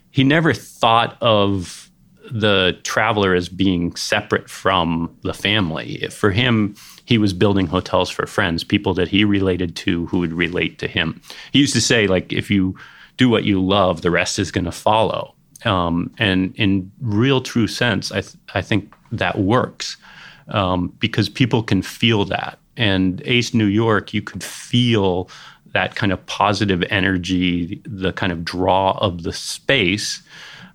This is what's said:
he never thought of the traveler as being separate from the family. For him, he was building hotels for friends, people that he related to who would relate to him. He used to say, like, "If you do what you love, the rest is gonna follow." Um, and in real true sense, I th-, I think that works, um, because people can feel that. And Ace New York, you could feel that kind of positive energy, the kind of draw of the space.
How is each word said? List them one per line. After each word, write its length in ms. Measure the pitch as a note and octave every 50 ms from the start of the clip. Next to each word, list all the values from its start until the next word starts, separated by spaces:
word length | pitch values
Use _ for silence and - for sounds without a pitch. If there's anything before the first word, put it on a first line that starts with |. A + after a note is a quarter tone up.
| _ _
he 120 | - C#3
never 300 | C3 C3+ D3 E3 D#3+ D3+
thought 640 | - - - - - - - A#2 A2+ A#2 A#2 A#2 - -
of 580 | A#2+ A#2 G#2+ G#2 G2+ G2+ G2 F#2+ E2+ - - - - - _ _ _ _ _ _ - -
the 480 | B2+ G#2+ G#2+ G#2 G2 F#2 F#2 F2+ E2 - -
traveler 500 | - - A#2+ G#2+ A2+ A2 G#2 G2 F#2 F2+
as 160 | F2+ F2 E2+
being 440 | F#2 F2+ F#2+ G2 F2+ E2+ E2+ E2+ -
separate 520 | - - - G#2+ G#2+ - - G#2+ - - -
from 680 | - - - F#2+ F#2+ F2+ E2+ E2+ E2 E2 E2+ E2 - -
the 120 | - F2 D#2+
family. 720 | - - G2 G#2+ A2 F#2+ D#2 D#2+ C2+ A#1 - - - - -
For 200 | - - - G#2
him, 440 | F#2+ A#2 B2+ B2+ A#2 A2 G#2 G2 - - - - - - _
he 140 | - B2 A2
was 160 | G#2+ G2+ F#2
building 320 | F2+ A2 G2+ G2 G2 F#2
hotels 420 | D#2+ F2 F#2 - - - F#2 F2+ -
for 180 | - - F#2
friends, 380 | - - - G2+ F2 E2 D#2+ -
people 300 | - G#2 G2 - G2 F2
that 140 | F2+ F2+ E2+
he 160 | G2+ F#2+ G#2+
related 520 | G#2 G2+ G2 F#2+ F#2+ F2+ F2 F#2 E2+ D#2+
to 300 | - - G2 F2 E2+ E2+
who 140 | D#2 - F2+
would 120 | F2 D#2+
relate 460 | E2 E2+ F2 E2 F2 E2+ E2+ E2 - -
to 100 | - -
him. 320 | - F2+ E2 D#2+ - - - - - - - -
He 60 | - C3
used 160 | C#3+ - -
to 80 | -
say, 240 | - - C3 A#2 G#2
like, 260 | F#2+ F#2 F2+ E2+ -
"If 180 | - - - -
you 260 | G2+ G2 F#2 F#2+ F#2+ - - - - - - - _ -
do 100 | B2+ B2
what 160 | A2 G2+ F2+
you 180 | G#2 G2+ F#2
love, 380 | F#2 F#2 G2 G#2 F#2 F2+ F2 D#2+
the 100 | - F2
rest 280 | E2+ E2+ F2+ - - G#2+
is 120 | G2 -
gonna 220 | - G2+ F2 E2+
follow." 600 | - - - A2 G#2+ A2+ G#2 - - - - - - _ _ _ _ - -
Um, 460 | A#2 F#2+ F2+ F2 E2+ E2+ E2+ - - -
and 380 | - A#2 G2 F#2 F#2 F#2+ F2+ -
in 340 | - A2+ G2 G2 F#2+ F#2 F#2+ - -
real 420 | C3 A2 G2+ G#2 B2 C#3 C3+ B2+
true 240 | B2+ - - A#2+ G#2+
sense, 440 | - - - B2 A#2+ G2 G2 - -
I 120 | - G2+
th-, 140 | - - - - _ - -
I 80 | G2+
think 320 | F2 - - G2 - - - _ _ _
that 260 | A2+ G2+ G2 F2 - -
works, 600 | F#2+ F#2+ A#2+ B2 - - - - - - - - - - - - - - - - _ -
um, 460 | - G#2+ F#2+ F2+ F#2 F2+ F2 - - -
because 300 | - G#2 - A#2+ G2+ -
people 340 | - - B2+ A2+ C3+ A2+
can 200 | A2+ - G2+ G2
feel 420 | F#2+ - - - A#2+ A2+ A2+ G#2 F#2+
that. 320 | E2 - - - - - - _ _ _
And 460 | - A#2 G2+ F#2+ F#2+ F#2 F#2 F#2 F#2+ -
Ace 260 | C3+ B2 A#2+ A#2 -
New 140 | - A2+ G#2+
York, 480 | G2+ G2+ A2 A2+ A2+ G#2+ F#2+ - - -
you 80 | G#2
could 200 | - - - F#2
feel 840 | - - - - - - - A#2+ B2 A#2+ A2+ G#2 G2 F#2+ F2 F#2 F2+ - - - - - - _ _ -
that 220 | - G2 F#2 - -
kind 160 | - A2+ G2+
of 120 | F2 - -
positive 560 | - - - G2+ G#2 G#2 F#2+ A2 G2 F#2+ F2 F2 -
energy, 920 | G#2+ G2 F#2 F#2+ F#2+ F2+ F2 F2+ F#2 F2+ F#2 F2+ F2 F2 E2+ F2 G#2 - -
the 280 | - G#2 F#2+ F#2+ F2
kind 200 | E2+ - G#2+ F#2
of 120 | E2+ E2 E2+
draw 480 | - - F2+ F#2 F#2 F#2 F#2+ G2 F#2+ - -
of 260 | A2 G2 F2 E2+ E2
the 80 | F2+
space. 920 | - - - - - - - - C#3 C3 F#2+ F2 G2 G2+ - - - - - _ - - - - - - - -